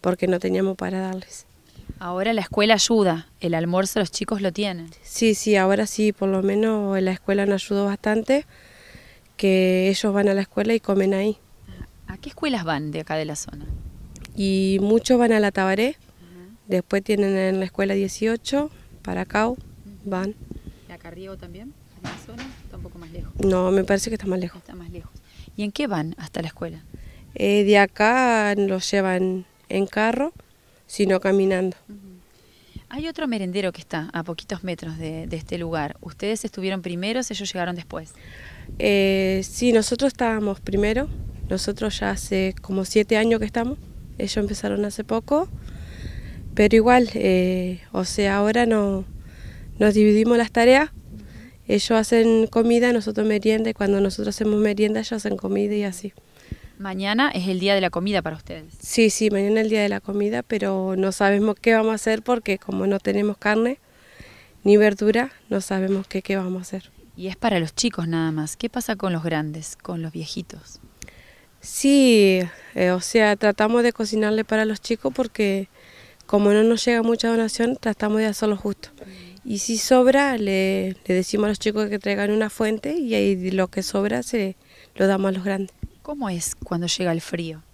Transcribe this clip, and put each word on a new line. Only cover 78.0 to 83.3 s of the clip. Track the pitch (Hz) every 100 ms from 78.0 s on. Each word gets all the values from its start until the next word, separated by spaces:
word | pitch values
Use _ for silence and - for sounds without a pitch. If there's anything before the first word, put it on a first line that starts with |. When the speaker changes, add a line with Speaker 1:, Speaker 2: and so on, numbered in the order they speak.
| 214 214
Speaker 1:
de | 220
hacerlo | 202 214 202
justo. | 208 196 - -
Speaker 2:
Mm. | 196 185 175 185 -
Speaker 1:
Y | 202
si | - 226
sobra, | - 254 254 269 277 247
le, | 202 190 190 190 190 185 -
le |
decimos | 185 185 208 208
a |
los | 208
chicos | 220 214 208
que | 208
traigan | 202 202 202
una | 214 214
fuente | - 220 220 285 330
y | 262
ahí | 220 202